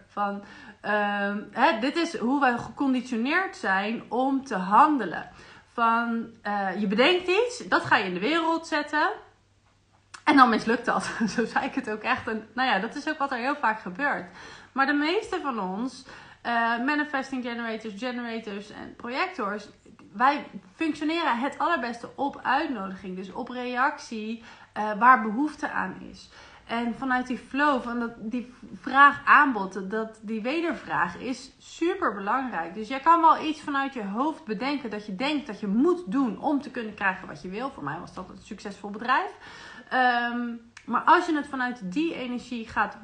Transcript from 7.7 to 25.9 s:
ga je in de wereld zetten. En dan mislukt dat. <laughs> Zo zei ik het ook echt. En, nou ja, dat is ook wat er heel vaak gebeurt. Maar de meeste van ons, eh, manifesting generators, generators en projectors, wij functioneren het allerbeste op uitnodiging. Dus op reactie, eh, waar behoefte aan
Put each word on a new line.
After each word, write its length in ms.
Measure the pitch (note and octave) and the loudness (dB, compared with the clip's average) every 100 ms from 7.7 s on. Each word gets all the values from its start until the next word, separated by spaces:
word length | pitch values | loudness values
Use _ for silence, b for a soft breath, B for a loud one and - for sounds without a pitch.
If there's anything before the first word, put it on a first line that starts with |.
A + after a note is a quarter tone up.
| D4 - | 0 4
ga 120 | C4+ | 2
je 80 | F#3+ | 2
in 80 | |
de 60 | F3 | -2
wereld 480 | G#3+ E4 E4 E4 E4 | 0 0 0 0 -2
zetten. 420 | D#4 D4 D4+ E4+ G#4+ - _ _ _ _ _ _ _ _ - | -2 0 0 0 0 -10 _ _ _ _ _ _ _ _ -2
En 120 | - D4 | 4 8
dan 140 | A#3+ | 8
mislukt 360 | G#3+ A3 A#3 - | 6 2 0 0
dat. 180 | F#3 | -2
<laughs> 320 | - - A3 A#3+ | -2 -2 0 0
Zo 100 | A3+ | -2
zei 200 | - C4 | -2 -2
ik 100 | C#4 | -4
het 140 | A3 | -4
ook 120 | G#3+ | -4
echt. 260 | A3 B3+ - | -2 -2 -2
En, 200 | A3 - | -6 -6
nou 160 | - B3+ | -2 2
ja, 100 | G3 | 2
dat 160 | G#3+ D4 | 0 -4
is 140 | D4 | -6
ook 80 | D4+ | -2
wat 140 | C#4 | -2
er 60 | B3+ | -2
heel 180 | B3 D4 | -2 0
vaak 240 | A3+ G#3+ | 0 -2
gebeurt. 460 | - F3+ C#4+ F3+ F3+ B B B B | -6 -4 -2 -2 -6 B B B B
Maar 140 | B3+ C4+ | -2 2
de 80 | |
meeste 460 | D4 D4+ F#4+ - F4+ | 2 2 0 -2 -4
van 180 | D4 A3+ | -4 -4
ons, 460 | F#3 F#3+ B3+ - B B B B | -4 -4 -6 -8 B B B B
eh, 100 | - A#3 A#3 A#3 B3+ | -2 0 2 0 0
manifesting 580 | D4 D4 C4+ C4 C4 | 0 -2 -4 -4 -6
generators, 500 | A#3+ A#3 A#3 A3 A3 G3+ | -6 -6 -6 -6 -8 -8
generators 720 | B3 A#3+ A#3+ A3+ A3 G3+ G3+ | -6 -6 -6 -8 -8 -10 -10
en 260 | - - - | -14 -14 -12
projectors, 720 | A#3+ C4+ F#4 F#4 G#3 G#3 - - - - - G3+ | -8 -4 -4 -2 -4 -4 -8 -18 -20 -20 -14 2
wij 280 | B3+ C#4+ - - - - | 4 4 -2 -14 -16 -4
functioneren 640 | D#4+ - D4+ E4+ D4+ A#3+ | -2 0 -2 0 0 0
het 180 | C#4 - | 0 0
allerbeste 520 | E4+ E4+ A#3+ A3+ - - | 0 0 -2 -8 -10 -4
op 240 | G#3+ - | -4 -2
uitnodiging. 720 | - C4 D#4+ A#3 F#3+ F#3+ F#3+ F#3 | 0 0 0 -4 -6 -8 -10 -10
Dus 160 | F#3+ | -8
op 180 | - B3 | -8 -8
reactie, 920 | B3 B3 B3 C#4 D4 - A3+ G#3+ A3+ B B B | -6 -4 0 0 0 -8 -8 -6 -8 B B B
eh, 180 | - G#3+ G3+ | -6 -4 6
waar 220 | B3 B3 | 8 8
behoefte 480 | A3 G#3+ D4+ - - | 6 0 -2 -2 -6
aan 260 | - F#3 | -4 -4